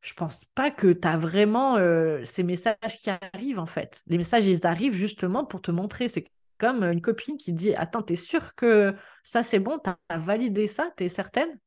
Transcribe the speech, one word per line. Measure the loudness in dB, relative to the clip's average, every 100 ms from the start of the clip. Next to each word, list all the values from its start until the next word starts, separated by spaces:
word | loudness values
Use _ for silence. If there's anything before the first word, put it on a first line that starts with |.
je | -18
pense | -8 -8 -8
pas | -12 -2 -2
que | 2 4
t'as | 4 2 0
vraiment, | 0 2 2 4 2 4
euh, | 4 4 2 -2
ces | -6 -4
messages | -2 0 -2 -4 -6 -8
qui | -6 -6 -8
arrivent, | -10 -6 -6
en | -6
fait. | -6 -8 -14 -2
Les | -2
messages, | 2 4 4
ils | 4 2
arrivent | 2 0
justement | 0 -2 -2 -2 -2
pour | -4 -8
te | -4
montrer. | -2 -4 -4 -4
C'est | -4 -10 _ _ _
comme | 0 2
une | 0 0
copine | 0 -2 -4 -10
qui | -6
dit, « | -2 0 0
Attends, | -2 -4
t'es | -4 -4
sûre | -2 -4 -4 -2
que | 4 6 6 2 -12 -20
ça, | -4 -2
c'est | 2 0
bon ? | 0 -2
T'as | -4 -8 _ -6
validé | -2 -2 0 0 -2
ça ? | -2 -6 -2
T'es | -4
certaine ? » | -4 -4 -2 -2 -6